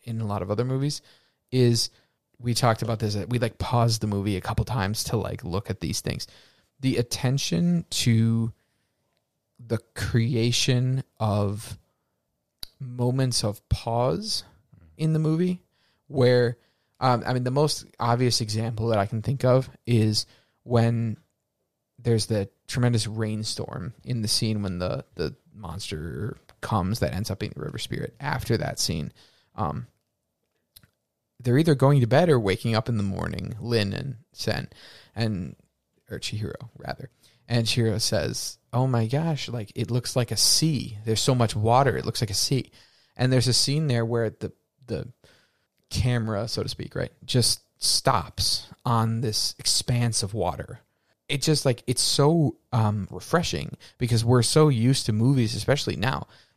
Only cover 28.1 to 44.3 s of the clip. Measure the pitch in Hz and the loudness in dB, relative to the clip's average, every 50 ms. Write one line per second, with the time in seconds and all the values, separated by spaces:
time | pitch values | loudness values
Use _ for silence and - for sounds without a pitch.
28.1 | - _ 139 143 - 123 - - 117 104 76 - - - - - 85 80 73 - | -10 _ -6 -4 -4 -4 -2 -2 -2 -2 -2 -6 -4 -4 -4 -4 -2 -4 -6 -8
29.1 | - _ - _ _ _ _ _ _ - - 76 - - 120 - _ _ _ _ | -12 _ -20 _ _ _ _ _ _ -6 -6 -4 -4 -6 -10 -14 _ _ _ _
30.1 | _ _ _ _ _ _ _ _ _ _ _ _ _ - _ _ _ _ _ _ | _ _ _ _ _ _ _ _ _ _ _ _ _ -20 _ _ _ _ _ _
31.1 | _ _ _ _ _ _ 120 123 123 143 165 165 143 127 135 139 147 139 120 113 | _ _ _ _ _ _ 0 2 2 4 4 4 4 6 6 6 6 6 4 4
32.1 | 127 147 180 175 147 120 107 98 92 - - 117 113 110 - - 120 104 101 98 | 4 4 6 6 4 4 4 2 0 2 0 0 0 0 0 0 -2 -2 -2 -2
33.1 | 95 87 82 82 80 - 87 92 110 104 - 117 120 110 101 98 101 - - 139 | -2 -4 -4 -4 -6 -6 -6 -8 -8 -8 -4 -2 0 0 0 0 -4 -6 -6 -8
34.1 | 120 - _ _ _ - - 113 - - - - - - - - - - - _ | -10 -12 _ _ _ -6 -4 -4 -2 -4 -6 -10 -16 -20 -20 -20 -20 -20 -20 _
35.1 | _ 104 117 113 107 87 90 64 - _ _ _ _ _ _ _ _ _ _ _ | _ -4 -2 -2 -2 -4 -6 -8 -12 _ _ _ _ _ _ _ _ _ _ _
36.1 | 110 - - - 110 107 107 - - - 123 117 _ - - - - - - - | -12 -10 -8 -8 -6 -6 -6 -8 -8 -12 -16 -20 _ -14 -12 -12 -10 -10 -12 -18
37.1 | _ _ _ _ _ _ _ - 117 120 113 110 - 123 117 113 101 117 - - | _ _ _ _ _ _ _ -2 -2 0 0 0 0 2 2 2 2 0 -2 0
38.1 | 113 95 73 57 57 - - - - _ _ _ - 123 131 131 123 117 113 110 | 0 0 -2 -2 -4 -6 -8 -10 -12 _ _ _ -2 0 0 2 2 0 0 0
39.1 | 135 147 165 165 156 135 - - 117 120 104 - - - 117 - 117 123 - - | 0 -2 0 -2 -2 -4 -4 -8 -8 -8 -10 -8 -6 -6 -4 -2 -2 -2 -2 -2
40.1 | - 131 120 - 113 101 - - - - 156 160 151 117 - 113 110 104 - 113 | -2 -2 -2 0 0 2 2 4 4 4 2 2 0 0 -4 -6 -10 -8 -4 -2
41.1 | 113 110 - - 131 123 117 107 - 104 104 110 117 127 139 135 92 65 - - | -2 0 2 2 4 4 2 2 2 0 2 4 6 6 6 4 2 0 -4 -4
42.1 | - - 117 104 101 - - - 143 127 - - _ - - _ _ _ _ _ | -2 -2 -4 -2 0 -2 0 0 0 -2 -2 -6 _ -20 -20 _ _ _ _ _
43.1 | _ - 127 131 131 127 117 127 120 - - - 139 151 160 143 123 117 117 113 | _ -2 0 2 4 4 4 4 2 2 2 2 0 0 0 2 0 0 0 0
44.1 | 120 117 117 110 | 0 0 0 -2